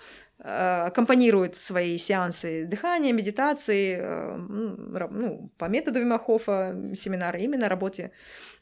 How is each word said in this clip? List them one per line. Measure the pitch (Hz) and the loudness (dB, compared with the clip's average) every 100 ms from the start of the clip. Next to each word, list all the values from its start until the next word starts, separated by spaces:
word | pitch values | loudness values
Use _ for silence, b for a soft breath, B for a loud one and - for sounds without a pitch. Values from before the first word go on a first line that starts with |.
| b b b _ | b b b _
э, | - 123 185 180 170 | -6 0 2 2 2
аккомпанируют | 175 233 254 240 202 180 - | 2 6 8 8 6 4 -2
свои | - 180 175 175 | -4 0 0 0
сеансы | - 190 180 175 170 160 165 | 0 0 0 -2 -6 -4 -4
дыхания, | 202 339 349 285 | -4 0 2 2
медитации, | 233 202 208 285 294 - 202 190 180 | 2 0 0 0 0 0 2 2 0
э, | - 165 165 180 | -4 -4 -6 -8
м, | 175 202 220 - - 180 | -8 -6 -6 -8 -8 -6
ра-, | 170 | -6
ну, | 208 233 - - - | -4 -6 -6 -12 -8
по | 170 | -2
методу | 240 311 247 | -2 0 0
Вима | 240 226 | 2 2
Хофа, | - 226 226 196 185 185 196 190 | 2 0 2 0 0 -4 -8 -8
семинары | 196 185 175 175 | -6 -4 -2 -2
именно | 233 277 208 | -2 0 0
работе | 185 190 190 175 b b b b b | 0 -2 -6 -10 b b b b b